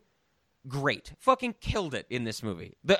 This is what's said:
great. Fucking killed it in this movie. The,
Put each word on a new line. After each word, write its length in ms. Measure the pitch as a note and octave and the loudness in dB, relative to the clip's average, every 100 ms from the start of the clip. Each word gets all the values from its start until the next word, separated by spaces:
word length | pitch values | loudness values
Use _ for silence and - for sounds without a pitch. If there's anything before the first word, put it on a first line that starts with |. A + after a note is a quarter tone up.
| _ _ _ _ _ _ C3 | _ _ _ _ _ _ -8
great. 460 | C#3 C#3 A2 - - | -2 0 0 -6 -2
Fucking 360 | - B3+ B3 - | 2 2 0 -4
killed 320 | - A3 E3+ | -2 -2 -2
it 120 | A#2 - | -4 -4
in 140 | B2 A2+ | -4 -4
this 180 | - | -4
movie. 320 | A2 E2+ F#2 - | -6 -6 -10 -4
The, 160 | D3 G3 | 4 8